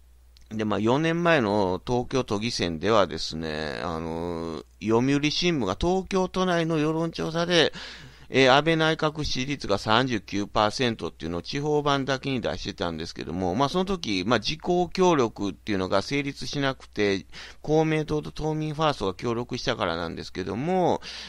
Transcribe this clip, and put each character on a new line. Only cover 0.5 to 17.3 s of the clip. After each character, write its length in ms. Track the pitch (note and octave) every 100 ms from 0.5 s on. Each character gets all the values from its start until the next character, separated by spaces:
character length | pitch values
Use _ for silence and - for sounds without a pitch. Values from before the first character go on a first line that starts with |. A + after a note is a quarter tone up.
| A2 G#2+
ま 100 | G2
あ、 40 |
四 200 | A2 C3+
年 220 | E3 E3+
前 160 | E3+ D#3+
の 420 | G#2+ G#2 F#2+ F2+ -
東 220 | B2 B2
京 160 | C3+ B2
都 140 | G#2
議 120 | A#2
選 260 | - F#2 D#2+
で 140 | F#2+
は 160 | A2 F2+
で 120 | D#2+
す 180 | - D#2+
ね、 420 | D#2+ D2+ D#2 A#1
あ 160 | E2+ D#2+
の、 600 | E2 E2 F2 E2+ E2 D2+ - -
読 160 | G#2 A2+
売 340 | C3 C#3+ D3+
新 300 | - F3 D#3+
聞 40 | G2
が 120 | F#2
東 260 | E3+ F#3+ F#3
京 180 | F#3+ F#3
都 180 | F#3 F#3
内 200 | E3+ E3
の 120 | E3
世 140 | D3+
論 200 | D#3+ E3
調 200 | E3 E3
査 140 | D#3+ E3+
で、 260 | F3 C#3+ - - - - - - B2+
え 120 | C3
ー、 40 |
安 140 | C3+ D#3
倍 120 | D#3+
内 180 | D#3+ D#3+
閣 280 | D#3 D3+
支 180 | C#3+ C3
持 40 | C3+
率 220 | C#3 G#2
が 100 | G2
三 300 | A2 A2 C3
十 120 | A2+
九 280 | - G2+ G2+
パ 180 | A#2 G#2+
ー 60 |
セ 180 | - B2
ン 60 | A2
ト 140 | E2+
っ 20 |
て 120 | -
い 40 | D#2+
う 40 |
の 60 | E2+
を 40 |
地 160 | - C#3+
方 240 | D3+ D3
版 200 | C#3+ C#3
だ 140 | C#3 C3
け 140 | C#3
に 100 | C3
出 160 | F2 D2+
し 60 |
て 100 | G#2+
た 160 | - F2
ん 80 | D#2+
で 80 | E2
す 80 |
け 120 | - B1+
ど 60 |
も、 220 | F2 F#2
ま 140 | G2 C#3
あ、 20 |
そ 80 | F3
の 80 | F#3+
時、 380 | F#3 C#3 F#2+ F#2
ま 120 | A#2
あ、 20 |
自 180 | G#2 D#3
公 320 | - F3+ E3+
協 260 | - F#3 D#3
力 360 | A2+ - G2+
っ 20 |
て 180 | - -
い 40 | G2
う 20 |
の 100 | F#2
が 140 | G2
成 220 | - C#3+
立 240 | C#3+ C3+ C3+
し 120 | D3
な 140 | C#3
く 160 | C3 -
て、 380 | - G#2 G2 -